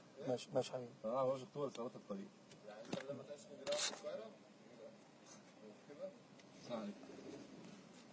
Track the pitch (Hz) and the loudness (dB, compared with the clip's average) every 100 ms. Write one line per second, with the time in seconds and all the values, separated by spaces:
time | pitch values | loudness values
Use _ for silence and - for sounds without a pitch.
0 | - - 123 120 - 131 123 127 120 - | -10 -2 2 4 6 4 6 2 -2 0
1 | 110 131 127 135 120 143 135 120 120 117 | 4 8 8 6 2 2 2 2 -2 -2
2 | - 98 101 - - - - - - - | -2 -2 -2 -10 -14 -12 -10 -6 -2 0
3 | - 143 - 143 - 135 139 147 - - | 0 -4 -4 -8 -8 -2 4 8 6 4
4 | 151 - 220 - - - - - - - | -2 -2 -4 -10 -16 -16 -14 -12 -12 -12
5 | - - - - - - 107 - - 147 | -16 -16 -14 -14 -14 -14 -12 -12 -10 -2
6 | - - - - - - - 113 104 - | -2 -2 -14 -14 -14 -8 0 2 2 -2
7 | - - - - - - - - - - | -6 -6 -6 -6 -6 -8 -10 -10 -12 -14
8 | - | 10